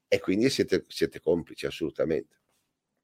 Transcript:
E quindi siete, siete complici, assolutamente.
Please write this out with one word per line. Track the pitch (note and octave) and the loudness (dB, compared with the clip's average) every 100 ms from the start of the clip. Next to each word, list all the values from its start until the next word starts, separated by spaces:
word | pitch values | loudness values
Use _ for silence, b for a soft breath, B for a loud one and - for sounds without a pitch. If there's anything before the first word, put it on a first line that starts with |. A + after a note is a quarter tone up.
| _ | _
E | G2+ | 0
quindi | - G2 C3 | 2 2 2
siete, | - G2+ F#2 - | 2 0 0 -2
siete | - D#2+ - | -2 -2 -2
complici, | - F2 D#2+ - C#2 | 0 0 -2 -8 -8
assolutamente. | - D#2 - C#2 D#2+ - _ _ _ _ _ _ _ | -4 -6 -2 -2 -2 -4 _ _ _ _ _ _ _